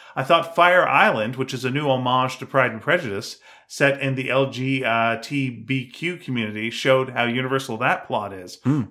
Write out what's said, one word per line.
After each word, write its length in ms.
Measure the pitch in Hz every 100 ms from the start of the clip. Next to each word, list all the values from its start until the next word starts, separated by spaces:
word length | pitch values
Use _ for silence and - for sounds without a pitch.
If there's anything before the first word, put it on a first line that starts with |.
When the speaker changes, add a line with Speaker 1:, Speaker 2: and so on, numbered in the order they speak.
| -
Speaker 1:
I 80 | -
thought 320 | 135 170 -
Fire 320 | - 175 180 156
Island, 500 | 139 208 131 107 131
which 180 | 131
is 100 | 127
a 60 | 123
new 180 | 135 147
homage 480 | 120 120 127 127 -
to 80 | -
Pride 260 | 135 123
and 80 | 110
Prejudice, 560 | 135 175 135 98 - - - - _
set 360 | - 143 139
in 140 | 139 131
the 120 | 123
L 220 | 127 131
G 300 | 117 131 135
B 1040 | 123 113 117 113 - 143 131 117 113 131 131
T 40 |
Q 260 | - 165 170
community, 500 | - 123 107 107 113
showed 400 | 113 135 131 127
how 160 | 123
universal 540 | 120 123 131 135 135 113
that 280 | 127 185 -
plot 280 | 120 101
is. 220 | 95 90 -
Speaker 2:
Hmm. 180 | 127 147 104